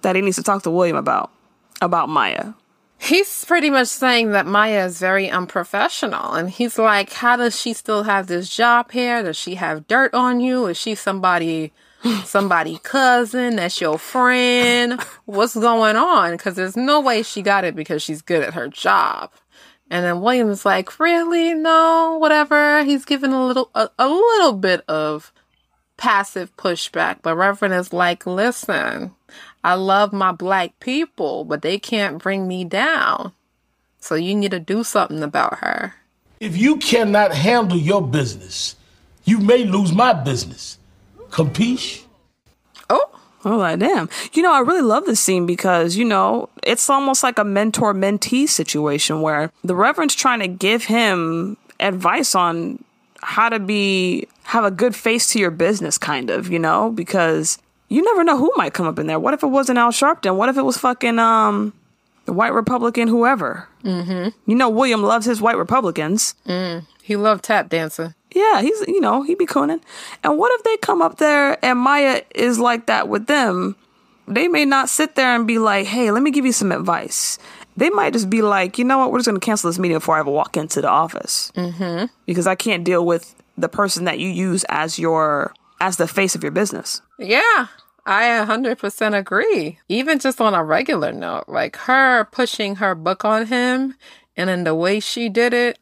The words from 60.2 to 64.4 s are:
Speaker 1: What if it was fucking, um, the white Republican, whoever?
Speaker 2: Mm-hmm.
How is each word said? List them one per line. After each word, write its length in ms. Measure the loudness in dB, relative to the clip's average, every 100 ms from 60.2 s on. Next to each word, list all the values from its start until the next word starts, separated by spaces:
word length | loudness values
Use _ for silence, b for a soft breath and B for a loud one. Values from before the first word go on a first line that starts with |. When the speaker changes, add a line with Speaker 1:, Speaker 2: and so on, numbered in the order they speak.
| 0 0
Speaker 1:
What 100 | 0
if 60 | 2
it 60 |
was 140 | 0 0
fucking, 420 | -2 -2 0 2
um, 540 | 4 4 2 0 -4 -8 _ _ _ _ -6
the 80 |
white 200 | -2 0
Republican, 560 | 0 0 0 0 0 2
whoever? 580 | 2 2 2 -2 -8 -14 _
Speaker 2:
Mm-hmm. 460 | -6 -4 -4 -4 -4 -4